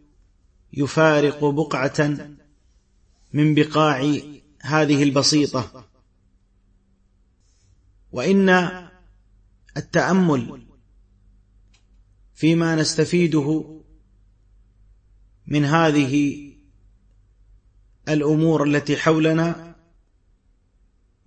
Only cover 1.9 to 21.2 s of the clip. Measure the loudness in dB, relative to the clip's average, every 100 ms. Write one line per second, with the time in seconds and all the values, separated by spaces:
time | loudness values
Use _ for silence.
1.9 | -2 -2 -4 -10 -20 _ _ _ _ _
2.9 | _ _ _ _ 0 2 2 2 2 2
3.9 | 0 -2 -4 -6 -20 _ _ -4 0 2
4.9 | 2 2 0 0 0 0 -4 -8 -14 -20
5.9 | _ _ _ _ _ _ _ _ _ _
6.9 | _ _ _ _ _ _ _ _ _ _
7.9 | _ _ -6 0 2 4 4 2 -8 -18
8.9 | _ _ _ _ _ _ _ _ -14 -4
9.9 | -2 0 2 2 0 -4 -14 -20 _ _
10.9 | _ _ _ _ _ _ _ _ _ _
11.9 | _ _ _ _ -2 0 2 0 0 -2
12.9 | -2 0 0 0 0 -2 -4 -6 -18 -20
13.9 | -20 _ _ _ _ _ _ _ _ _
14.9 | _ _ _ _ _ -6 -2 0 2 2
15.9 | 2 0 0 -2 -4 -14 -20 _ _ _
16.9 | _ _ _ _ _ _ _ _ _ _
17.9 | _ -4 -2 0 2 2 2 2 0 0
18.9 | 0 2 2 2 0 -2 -4 -14 -20 _
19.9 | _ _ _ _ _ _ _ _ _ _
20.9 | _ _ _